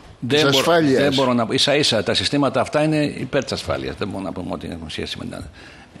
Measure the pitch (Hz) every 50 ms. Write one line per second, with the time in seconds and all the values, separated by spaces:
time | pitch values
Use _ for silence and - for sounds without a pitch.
0 | - - - - 131 117 139 147 156 139 143 135 127 165 170 165 160 139 131 -
1 | 139 143 135 135 135 127 123 120 113 101 113 131 - 151 139 151 143 - 120 107
2 | 95 - 107 - 98 - 143 143 143 127 - 127 110 - - 151 151 156 156 151
3 | 147 101 - - 135 131 - 139 123 - 101 - - - 71 65 65 65 69 -
4 | 107 101 101 98 95 82 - 90 90 90 90 76 78 85 85 82 82 78 - -
5 | 87 - - - - - 50 50 - - - - - - - - - - - -